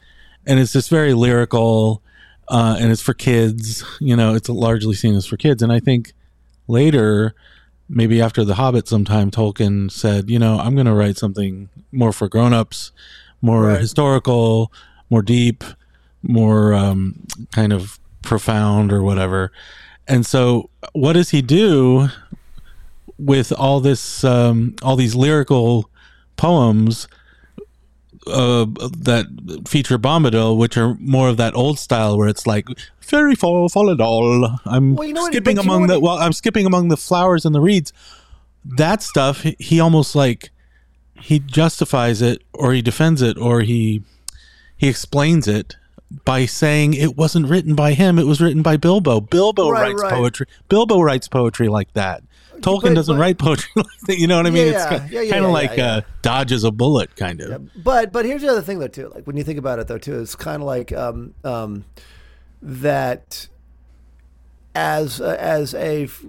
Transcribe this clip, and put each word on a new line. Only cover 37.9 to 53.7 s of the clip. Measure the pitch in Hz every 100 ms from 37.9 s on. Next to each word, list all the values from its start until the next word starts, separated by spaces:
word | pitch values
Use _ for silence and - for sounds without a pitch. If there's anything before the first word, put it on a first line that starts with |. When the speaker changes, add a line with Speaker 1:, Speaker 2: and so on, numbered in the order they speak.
| - - - _ - _ _ 139
Speaker 1:
That | 127 156 214
stuff, | - 151 139 139
he, | 160 -
he | - 165
almost, | 165 160 143 147
like, | 135 113 - _ _ _ _ _ _ -
he | - 151
justifies | 139 131 160 - 151 135 120 107
it | 120 120 -
or | - 127
he | 127
defends | 117 - 160 156
it | 120 -
or | 120 120
he, | 110 120 110 107 101 _ - - _ _ _ -
he | 139
explains | 120 - 139 147 165 107
it | 104 - - _ - _ 143 -
by | 131 127
saying | - 156 151 147
it | 139 156 131
wasn't | 160 170 139
written | 175 160
by | 151 147
him. | 139 190 170
It | 135
was | 147
written | 170 147
by | 156 151
Bilbo. | 170 196 160 113
Bilbo | 104 175 202 208 165
Speaker 2:
Right, | 226 208
Speaker 1:
writes | -
Speaker 2:
right. | -
Speaker 1:
poetry. | 127 123 - 135 _ _
Bilbo | 208 233 196
writes | 160 131 -
poetry | 131 117 - 113
like | 107 98
that. | - 95 87 - _ _ -
Tolkien | 185 196
Speaker 2:
But, | 190 165
Speaker 1:
doesn't | 156 143
Speaker 2:
but |
Speaker 1:
write | 175 180
poetry | 156 147 -